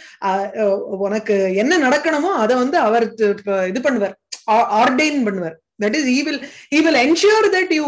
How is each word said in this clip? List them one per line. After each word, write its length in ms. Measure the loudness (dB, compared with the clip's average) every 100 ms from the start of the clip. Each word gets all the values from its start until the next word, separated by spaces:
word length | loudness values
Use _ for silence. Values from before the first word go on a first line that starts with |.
| -20 -8
அ, 280 | -4 -2 -4 -2
அ, 200 | -2 -2
உனக்கு 800 | -4 -6 -4 -4 -2 0 0
என்ன 240 | 0 0 2
நடக்கணுமோ 520 | 2 2 0 -2 0
அதை 240 | 0 0 0
வந்து 220 | 0 0
அவர் 360 | 2 2 0
து-, 220 | 0 -2 -2
ப-, 240 | -4 -4 -2
இது 120 | -2
பண்ணுவார், 320 | -2 -2 -2 -6 _ -10 0
ஆ-, 380 | 0 2 2 2
ஆர்டெயின் 380 | 2 0 0
பண்ணுவார். 300 | -2 -4 -8 -12 _ -6
That 120 | -4
is, 100 | -2
he 180 | 0 0
will, 180 | -2 -6 -10 -18 -2
he 100 | 0
will 180 | 2 2
ensure 480 | 2 4 4 4 4
that 240 | 2 0
you 140 | -2